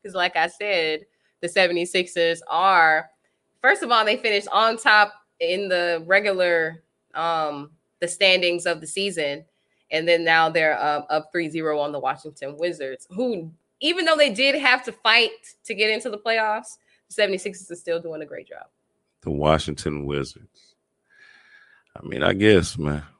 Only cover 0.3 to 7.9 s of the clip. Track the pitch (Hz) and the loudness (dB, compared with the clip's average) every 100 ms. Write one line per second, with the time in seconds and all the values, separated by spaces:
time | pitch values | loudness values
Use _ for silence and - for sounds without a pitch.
0.3 | 175 170 - 208 185 160 156 - _ _ | 0 -2 -2 -2 0 0 -4 -8 _ _
1.3 | _ 170 196 185 175 180 185 180 - 170 | _ -4 2 2 2 -2 -2 -2 0 0
2.3 | 165 - 160 190 180 160 156 160 _ _ | 0 -4 0 4 6 6 4 -2 _ _
3.3 | _ _ _ 254 392 262 233 214 214 220 | _ _ _ 2 2 2 2 2 0 0
4.3 | 202 202 196 226 220 - 214 208 - _ | -2 0 2 2 2 4 4 4 0 _
5.3 | _ 170 185 196 180 175 165 165 190 208 | _ -4 -2 -2 -2 0 -2 2 2 2
6.3 | 185 180 170 160 160 _ _ _ - 165 | 0 2 2 0 -6 _ _ _ -6 -2
7.3 | 165 156 143 147 _ _ | -2 -2 -6 -14 _ _